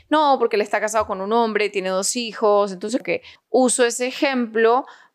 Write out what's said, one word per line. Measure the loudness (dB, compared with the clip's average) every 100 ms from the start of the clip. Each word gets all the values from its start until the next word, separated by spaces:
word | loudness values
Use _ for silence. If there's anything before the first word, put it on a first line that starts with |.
| -2
"No, | 2 4 2
porque | 2 0
él |
está | 0 -2
casado | -2 -2 -2
con | -4
un | 0
hombre, | 0 2 0 -2
tiene | -2 -2
dos | -2 -2 -4
hijos". | -6 -2 2 2 2
Entonces, | -4 -6 -4
que | -4 -6 -8 -20 _
uso | 2 2 2 0
ese | 0 -6
ejemplo | -2 -2 0 -2 0 2 2 -2 -16 _